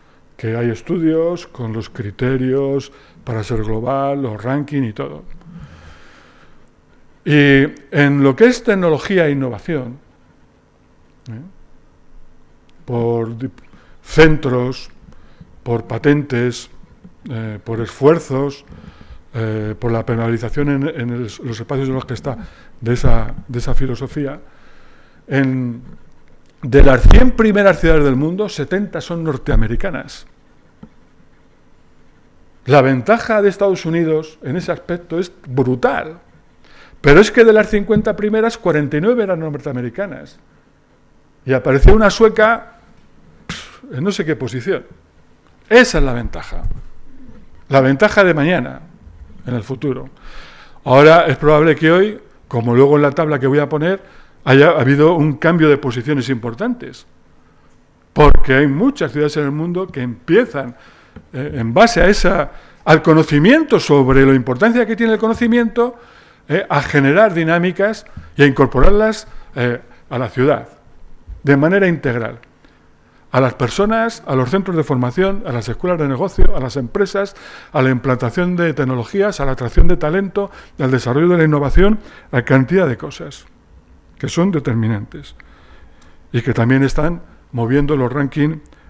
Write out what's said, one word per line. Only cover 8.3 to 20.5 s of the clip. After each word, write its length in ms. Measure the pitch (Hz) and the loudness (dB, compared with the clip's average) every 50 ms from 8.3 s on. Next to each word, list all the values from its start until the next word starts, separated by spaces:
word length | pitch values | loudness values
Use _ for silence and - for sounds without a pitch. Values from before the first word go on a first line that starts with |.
| 135 | 4
que 120 | - 220 | 4 4
es 180 | 247 247 - - | 2 2 0 -2
tecnología 640 | - 208 190 180 170 156 131 - - 202 180 165 | -2 -2 0 0 0 -2 -2 -2 -2 0 0 0
e 60 | 151 | 0
innovación, 640 | 143 139 135 127 113 98 - - 165 143 123 117 123 143 _ _ _ _ _ _ _ _ _ _ _ _ _ _ _ _ _ _ _ _ _ _ _ _ _ - | -2 -2 -4 -6 -8 -10 -8 -8 -8 -8 -8 -10 -14 -18 _ _ _ _ _ _ _ _ _ _ _ _ _ _ _ _ _ _ _ _ _ _ _ _ _ -18
¿eh? 140 | 113 113 147 190 196 - - - - - _ _ _ _ _ - - - - - - - - _ _ _ _ _ - - - | -18 -18 -18 -20 -20 -20 -20 -20 -20 -20 _ _ _ _ _ -20 -20 -20 -20 -20 -20 -20 -20 _ _ _ _ _ -20 -20 -12
Por 500 | - 123 120 117 117 117 117 113 113 117 | -8 -6 -4 -2 -2 -2 -4 -4 -6 -8
di-, 140 | 113 127 131 - - - - - - _ _ - - | -10 -12 -12 -12 -16 -20 -20 -20 -20 _ _ -20 -20
centros, 840 | _ - - 151 160 160 156 143 - 135 123 123 123 127 131 - - - - - - - - - - - - - - - - - | _ -2 4 4 6 6 4 2 0 -2 -2 -2 -2 -4 -6 -10 -14 -18 -20 -20 -20 -20 -20 -20 -20 -20 -20 -20 -20 -20 -20 -16
por 220 | - 123 117 113 113 | -8 -6 -6 -6 -6
patentes, 840 | - 117 113 - 147 147 147 139 120 131 120 120 123 120 - - - - - - - - _ - - - _ - - | -8 -10 -2 0 0 0 0 -2 -4 -4 -4 -4 -4 -6 -8 -14 -20 -20 -20 -20 -20 -20 _ -20 -20 -20 _ -16 -12
eh, 300 | 131 113 113 110 107 101 | -12 -10 -10 -10 -12 -12
por 200 | - - 113 110 | -12 -10 -8 -8
esfuerzos, 840 | 117 107 - - 135 143 165 165 - - 135 131 139 143 135 - - - - - - - - - - - - - - - - | -8 -10 -6 0 2 2 2 2 -2 -6 -6 -6 -6 -6 -8 -12 -18 -20 -20 -20 -20 -20 -20 -20 -20 -20 -20 -20 -20 -14 -10
eh, 400 | 117 113 110 110 110 104 107 107 - | -8 -8 -6 -6 -6 -8 -8 -8 -8
por 140 | - 120 | -6 -4
la 140 | 117 113 110 | -4 -4 -4
penalización 640 | - 120 113 117 117 117 113 120 113 | -4 -4 -4 -2 -4 -4 -4 -6 -6